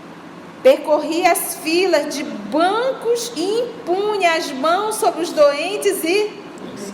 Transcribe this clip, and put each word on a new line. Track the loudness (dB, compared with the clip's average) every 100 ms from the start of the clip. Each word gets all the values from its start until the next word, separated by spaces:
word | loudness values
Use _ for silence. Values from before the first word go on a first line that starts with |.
| -18 -18 -18 -18 -18 2
percorria | 4 4 4 0 2 0 2
as | 2 -2
filas | -6 0 2 4 2 0
de | -6
bancos | -8 -8 -4 2 2 2 0 -2 0 -2 -2
e | -4 -2 0
impunha | -2 -6 -2 0 0 2 2
as | 2 -2
mãos | -2 0 2 0 0
sobre | 0 0
os | -2
doentes | 4 4 4 -2 0 0 0
e | 0 0 0 -6 -14 -14 -14 -12 -12